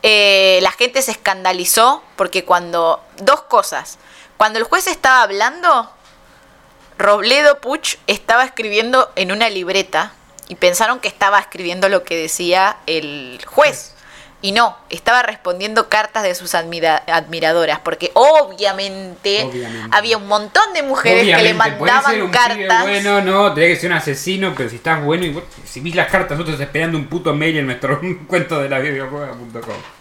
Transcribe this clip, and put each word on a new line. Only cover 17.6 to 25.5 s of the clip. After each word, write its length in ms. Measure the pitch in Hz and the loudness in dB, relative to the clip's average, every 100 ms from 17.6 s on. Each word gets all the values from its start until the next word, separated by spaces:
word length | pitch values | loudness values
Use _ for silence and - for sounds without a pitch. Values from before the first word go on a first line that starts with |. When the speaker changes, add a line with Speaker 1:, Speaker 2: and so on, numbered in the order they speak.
| 160 151 | 0 -2
Speaker 1:
porque 300 | - 156 175 | -4 -6 -2
obviamente 1300 | - 269 311 285 185 202 190 196 190 190 175 202 202 | 4 6 6 2 -2 -4 -2 -8 -10 -14 -8 -2 -2
Speaker 2:
Obviamente. 500 | 131 123 117 113 110 208 | -2 -8 -10 -12 0 0
Speaker 1:
había 200 | 220 220 | 2 -2
un 100 | 202 | 0
montón 440 | 208 214 359 427 | -2 0 0 0
de 100 | 359 | 0
mujeres 380 | 277 262 233 226 | -4 -2 2 4
que 20 | 214 - | 4 4
le 100 | 220 | 2
Speaker 2:
Obviamente, 240 | 220 220 - | 2 0 0
podés 140 | - | 2
Speaker 1:
mandaban 180 | 254 202 | 2 2
Speaker 2:
ser 100 | 220 | 0
un 80 | 185 | 0
pibe 360 | 240 240 220 190 | 2 2 0 0
Speaker 1:
cartas. 140 | 170 | 2
Speaker 2:
bueno, 380 | 190 202 202 202 | 2 -2 0 0
no, 320 | 185 190 202 | 2 2 2
tenés 200 | 147 170 170 | 4 2 2
que 40 | |
ser 80 | 175 | -2
un 60 | 165 | -2
asesino, 560 | 151 139 - 190 190 143 | -2 -6 -4 -4 -4 -4
pero 140 | 120 | -8
si 60 | 117 | -6
estás 260 | 160 160 | -4 -2
bueno, 220 | 147 170 175 | 0 -2 -2
y 40 | |
vos, 140 | 147 - | -6 -12